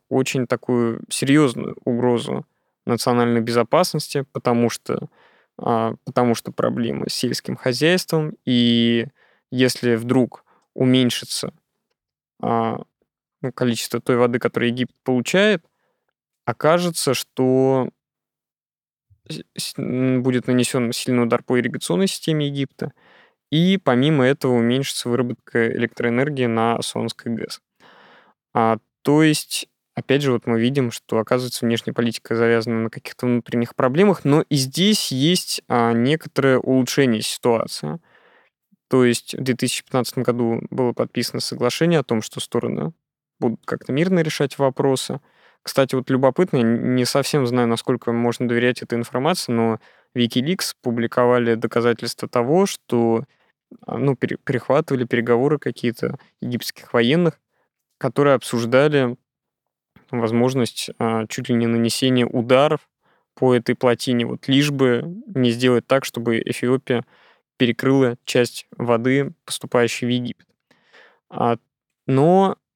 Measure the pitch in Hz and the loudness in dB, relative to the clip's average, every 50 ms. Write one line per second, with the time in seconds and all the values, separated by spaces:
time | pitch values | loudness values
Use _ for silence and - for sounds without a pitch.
0 | _ - 123 131 131 - - 135 123 - 127 117 - - 127 120 120 113 113 - | _ -4 -2 -2 0 0 -2 -4 -2 -2 -4 -4 -2 0 0 0 0 0 -2 -6
1 | - - - - - 135 139 151 151 131 113 - - - - - - 131 120 117 | -8 -8 -6 -2 0 2 4 4 4 2 0 -4 -8 -10 -10 -6 -4 -2 0 0
2 | 123 123 120 117 135 135 131 - - _ _ _ _ _ _ _ _ - 120 110 | 2 2 2 0 -2 -4 -6 -6 -8 _ _ _ _ _ _ _ _ -2 -2 0
3 | - 127 123 120 120 120 117 117 113 117 117 120 117 - - 160 185 180 - 156 | 0 2 2 4 4 2 2 0 0 0 0 0 2 2 2 2 2 0 -2 -4
4 | - - - 143 131 - - - - - 123 120 120 113 - - - - - - | -6 -6 -6 -6 -6 -6 -8 -4 -2 0 2 2 2 0 -2 -4 -6 -6 -6 -6
5 | - - _ _ _ _ _ _ _ _ _ - - - 120 113 113 113 - - | -6 -10 _ _ _ _ _ _ _ _ _ -6 -2 -2 0 0 0 -2 -4 -8
6 | _ - - - 123 120 117 - - - - - - 117 120 123 117 117 139 - | _ -4 0 2 2 2 2 -2 -4 -8 -4 -2 -2 -2 -2 -2 -4 -4 -4 -6
7 | - - - - - 123 123 - - - 131 - - 131 120 123 147 165 180 185 | -6 -6 -6 -4 -4 -4 -4 -4 -6 -8 -8 -4 -4 -4 -2 0 2 2 2 0
8 | - - - 160 156 151 - - _ - 127 120 120 120 117 117 117 117 117 117 | 0 -2 -4 -4 -4 -4 -8 -8 _ -2 0 2 2 2 2 2 2 2 2 0
9 | 113 139 - _ _ _ _ _ _ _ - 127 127 127 - - - 123 117 110 | -2 -4 -8 _ _ _ _ _ _ _ 0 2 2 2 2 0 0 0 0 0
10 | 117 120 127 131 123 110 - - _ _ _ _ _ _ - - 131 127 127 131 | 0 0 2 2 2 0 -2 -10 _ _ _ _ _ _ -4 0 2 4 4 4
11 | 127 120 - - - - - - - - - _ _ _ _ _ _ _ _ _ | 2 2 0 -4 -6 -8 -8 -8 -8 -10 -10 _ _ _ _ _ _ _ _ _
12 | _ _ _ _ _ _ _ _ - - 117 113 113 113 - - - - _ _ | _ _ _ _ _ _ _ _ -4 -2 -2 0 -2 -2 -4 -8 -10 -16 _ _
13 | _ _ _ _ _ _ _ _ - 127 - - 131 123 117 113 - - - 120 | _ _ _ _ _ _ _ _ -8 -8 -4 0 0 0 0 0 -4 -4 -6 -4
14 | - - 131 120 123 120 120 120 - 117 - - 120 120 120 127 123 - _ _ | 0 0 2 4 4 2 2 0 -2 -2 -2 -2 -2 -2 -2 -2 -6 -8 _ _
15 | - - 131 123 117 - - 185 202 214 208 165 - _ _ _ _ _ _ _ | -4 -2 0 0 0 0 2 2 4 4 2 0 -2 _ _ _ _ _ _ _
16 | _ _ _ _ _ _ _ _ _ - 117 - - 147 165 175 180 175 165 - | _ _ _ _ _ _ _ _ _ -6 -4 0 2 4 4 4 2 -2 -4 -2
17 | - 143 123 - - - _ - 131 127 131 131 131 131 135 131 127 - - _ | -2 -2 -2 -2 -4 -6 _ -2 0 2 2 4 2 2 2 0 -2 -4 -8 _
18 | _ _ _ _ _ _ _ _ _ _ _ _ _ _ _ _ _ _ _ _ | _ _ _ _ _ _ _ _ _ _ _ _ _ _ _ _ _ _ _ _
19 | _ _ _ _ _ - 156 - - _ _ - - - - - - - 123 127 | _ _ _ _ _ -14 -14 -14 -14 _ _ -12 -12 -10 -8 -6 -4 -4 -2 0
20 | 131 131 127 127 123 131 127 127 117 - 127 123 120 - - 135 120 117 120 - | 0 2 0 0 2 0 0 0 0 0 0 0 0 0 0 -2 -2 -2 -4 -4
21 | - - 127 123 120 117 120 117 - - 127 123 120 123 143 - - - 165 180 | -4 -2 0 0 2 2 0 -2 0 0 0 0 0 -2 -4 -6 -4 -2 0 0
22 | 190 190 - - - - 156 151 147 143 139 139 135 - _ - - - - _ | 0 0 -2 -4 -4 -2 -2 -2 -2 -4 -4 -4 -6 -6 _ -8 -10 -10 -10 _
23 | _ _ _ _ _ _ _ _ _ _ - 156 170 185 196 190 - - 123 123 | _ _ _ _ _ _ _ _ _ _ 0 2 4 4 2 2 2 2 2 4
24 | 131 151 160 143 127 127 143 - - 131 123 120 113 117 123 131 139 - - - | 4 4 4 4 4 2 2 2 0 0 2 2 2 2 0 0 -2 -4 -6 -6
25 | - 120 120 120 127 120 127 - _ - - 123 113 113 - - 120 117 - - | -4 -2 -2 -2 -2 -2 -6 -10 _ -4 -2 0 0 0 0 -2 -4 -4 -4 -4
26 | 120 120 117 120 139 151 147 131 127 117 113 113 110 117 117 113 - - - 117 | -2 -2 0 0 0 -2 -2 -2 -2 0 0 0 0 0 0 -2 -4 -6 -6 -6
27 | 117 113 - - - 120 117 - - - - - _ _ _ _ _ - - - | -6 -6 -8 -8 -8 -8 -8 -6 -8 -10 -12 -16 _ _ _ _ _ -20 -20 -20
28 | - - - - _ _ _ _ _ _ - 123 113 113 110 107 - _ _ _ | -20 -20 -20 -20 _ _ _ _ _ _ -2 0 2 2 0 -2 -4 _ _ _
29 | - - 147 151 160 156 151 - - - - - - - _ _ _ _ _ - | 0 2 4 4 4 4 2 0 -2 -6 -8 -10 -10 -10 _ _ _ _ _ -8
30 | - - 131 143 147 139 123 113 - - 117 113 113 123 139 143 127 117 113 - | -2 0 0 2 2 0 0 0 0 0 0 0 0 0 0 0 -2 -2 -4 -10
31 | - - 113 110 107 - 135 123 127 123 - - - 117 117 113 - - - - | -8 -4 -2 -2 0 2 0 0 0 -2 -6 -4 -2 -2 -2 -2 -4 -4 -4 -2
32 | 120 117 110 - - - 123 113 117 117 117 117 110 120 117 113 113 110 - 131 | -2 -2 -4 -6 -6 -6 -2 0 2 2 2 0 0 -2 -2 -4 -4 -6 -8 -12
33 | - - - - - 123 123 120 - - - 123 120 120 - - - 127 127 160 | -16 -18 -10 -6 -2 0 0 0 -2 -2 -2 -2 -2 -2 -2 0 0 2 2 4
34 | 196 208 180 - - 143 139 156 - - 160 139 131 131 135 - 180 208 214 - | 4 4 2 2 2 2 2 2 2 2 0 -2 -2 -2 -2 0 2 2 2 0
35 | - - 135 127 135 160 180 180 - - - - - - 127 120 117 117 117 117 | -2 -4 -2 0 0 2 0 0 -2 -6 -8 -10 -6 -2 0 2 2 2 2 2
36 | 120 131 151 156 - - - - 135 135 131 123 - - 131 131 127 - - - | 2 2 0 -2 -4 -4 -2 0 2 4 4 2 2 2 2 2 2 2 2 2
37 | 139 127 113 107 101 - - - - 123 117 113 - - - - - 73 156 170 | 2 2 2 0 -2 -6 -6 -2 0 0 0 0 -2 -4 -8 -10 -8 -8 -8 -10
38 | - _ _ _ _ _ _ _ _ _ _ _ _ _ _ _ _ - - 131 | -12 _ _ _ _ _ _ _ _ _ _ _ _ _ _ _ _ -2 2 2
39 | 127 120 117 - - - - - 135 131 123 - - 123 - - - _ - 131 | 4 4 2 0 -4 -8 -10 -6 -4 -2 -2 -2 -2 -4 -4 -6 -6 _ -2 -2
40 | 117 - - 131 123 - 120 120 120 117 117 113 - - - 127 131 120 117 - | -2 -2 -4 -2 -2 -2 0 0 0 0 -2 -2 -4 -6 -4 -2 0 0 0 -2
41 | 123 123 - 127 120 - - 123 - - 131 127 123 120 - - 165 170 175 151 | -4 -4 -4 -4 -6 -4 -6 -8 -8 -8 -4 -2 -2 -2 0 0 0 2 2 2
42 | 131 - 120 110 107 - - - - - - 120 - 120 - - - 165 - _ | 0 0 -2 -2 -4 -6 -8 -12 -8 -4 -4 -4 -2 -2 -4 -4 -4 -6 -8 _
43 | _ _ _ _ _ _ _ - 143 123 110 - _ - - - - - 127 139 | _ _ _ _ _ _ _ -2 -2 -2 -2 -4 _ -8 -8 -8 -6 -4 -2 0
44 | 165 190 190 180 160 156 - - 147 135 - - 143 135 131 - 139 139 135 127 | 0 2 2 2 0 0 -2 -2 -2 -2 0 0 0 0 2 2 2 2 2 0
45 | - - 127 139 - _ _ _ _ _ _ _ - - - - 135 131 - 131 | -2 -4 -8 -10 -10 _ _ _ _ _ _ _ -12 -2 0 2 2 2 0 -2
46 | 120 - 135 127 135 135 123 - 185 185 - 135 117 113 117 - 123 120 127 127 | -2 0 0 2 2 2 2 2 0 0 2 2 2 2 2 0 0 0 0 0
47 | 123 117 - - 120 - - 151 131 120 123 123 120 117 113 113 - - 127 113 | 0 0 0 0 0 0 0 0 0 0 2 2 2 2 0 0 -2 -2 -4 -2
48 | - - 117 117 120 120 113 - 127 120 120 117 120 123 120 - - - 123 117 | -2 -4 -2 0 0 -2 -2 -2 -2 -2 0 2 2 2 0 -2 -4 -4 -4 -4
49 | 113 - - 127 131 156 180 - - - 120 117 113 113 110 107 _ _ _ _ | -4 -4 -4 -2 0 0 0 -2 -2 -2 0 0 0 0 0 -4 _ _ _ _
50 | _ _ - 127 120 113 - 127 123 151 190 185 - - - _ - 127 117 120 | _ _ -2 0 0 0 0 0 -2 -2 -2 -4 -4 -8 -10 _ -6 -4 -2 -2
51 | 117 117 - 127 123 123 123 123 120 117 117 113 117 113 - 123 117 120 117 - | -2 -2 0 2 4 4 4 2 2 0 0 0 -2 -2 0 0 2 2 0 0
52 | - 117 - - - 131 - 123 117 123 151 180 196 196 - - _ - - 120 | -4 -8 -10 -10 -8 -4 -2 0 0 2 2 2 0 0 -2 -8 _ -4 0 0
53 | 117 117 113 113 135 - _ _ _ _ _ _ _ _ - - _ - - - | 2 2 0 0 -2 -6 _ _ _ _ _ _ _ _ -20 -20 _ -10 -6 -2
54 | 123 143 135 - - 113 - - _ - 131 120 - - 131 147 160 - 143 127 | -2 -2 0 0 -2 -4 -4 -6 _ -4 -4 -4 -2 0 0 0 0 0 -2 -4
55 | 127 117 - 120 117 120 120 117 127 147 156 143 - 131 120 - - 120 113 - | -2 -2 -2 0 2 2 2 2 2 2 0 -2 -4 -6 -6 -4 -4 -4 -4 -4
56 | - - - - _ _ _ _ - 123 123 113 - - - - - - - 120 | -4 -6 -6 -8 _ _ _ _ -8 -6 -6 -6 -6 -8 -12 -12 -8 -2 0 2
57 | 117 120 143 170 180 165 - _ _ _ _ _ _ _ _ _ _ _ _ - | 2 4 4 2 2 0 0 _ _ _ _ _ _ _ _ _ _ _ _ -6
58 | - 131 - - 143 143 139 120 - - - 117 117 117 120 131 143 151 147 143 | -6 -4 0 2 4 4 4 2 0 -2 -4 -4 0 2 4 4 4 4 4 2
59 | 131 120 123 - _ _ _ _ _ _ _ _ _ _ _ _ _ _ _ _ | 0 0 -2 -6 _ _ _ _ _ _ _ _ _ _ _ _ _ _ _ _
60 | _ _ - 120 117 110 113 117 120 127 131 135 120 - - - - - - - | _ _ -4 -2 -2 0 2 2 2 2 2 0 -2 -2 -4 -8 -10 -10 -6 -4
61 | 123 113 113 113 110 107 - - 127 - 123 117 117 117 117 117 117 117 - - | -4 -2 -2 -2 -4 -6 -8 -8 -4 -2 0 0 0 0 0 0 0 0 0 0
62 | - 131 127 123 120 - - 123 113 120 131 131 143 156 156 147 - _ _ _ | 0 2 2 2 2 0 0 -2 2 4 4 4 4 4 0 -2 -6 _ _ _
63 | _ _ _ _ _ _ _ - 131 131 123 120 113 - 123 - - 127 120 117 | _ _ _ _ _ _ _ 0 2 4 4 4 2 0 -2 0 2 2 2 0
64 | - - 123 120 117 120 123 - - - 135 139 147 147 143 135 135 127 120 117 | 0 -2 -2 -2 -2 -4 -6 -6 -2 0 2 2 2 2 0 0 2 2 2 0
65 | 147 165 175 208 269 233 190 135 127 120 117 120 127 127 123 117 - - 135 135 | -2 -6 -10 -14 -14 -8 -4 0 0 0 0 2 2 2 2 2 2 0 0 0
66 | - - - - 117 110 113 113 - - 117 - - 123 127 131 - - 131 113 | 0 -2 -8 -6 -2 -2 -2 -2 -2 -4 -6 -4 -2 0 0 0 0 -2 -4 -4
67 | - _ _ _ _ _ _ _ _ _ _ - 131 117 113 - - 135 135 135 | -4 _ _ _ _ _ _ _ _ _ _ 0 0 0 0 0 0 2 2 4
68 | 135 123 120 - _ - - 127 120 - - - - _ - - 123 120 120 113 | 2 2 0 -4 _ -2 0 0 0 0 -2 -8 -18 _ -8 -4 -2 0 0 2
69 | 117 127 131 139 139 139 - _ _ - - - - 117 - 123 120 113 - - | 2 2 0 0 0 -2 -6 _ _ -12 -12 -10 -6 -2 0 0 0 0 -2 -4
70 | 127 120 123 123 123 120 - - _ _ _ _ _ _ _ _ _ _ _ - | -4 -2 -2 -2 -4 -6 -8 -12 _ _ _ _ _ _ _ _ _ _ _ -20
71 | - _ _ _ _ _ - - - 117 117 113 _ _ _ _ _ _ _ _ | -20 _ _ _ _ _ -6 -2 -2 0 -2 -2 _ _ _ _ _ _ _ _
72 | _ - 135 131 143 160 180 190 196 190 - - _ _ _ | _ 0 2 4 4 4 4 4 4 2 0 -4 _ _ _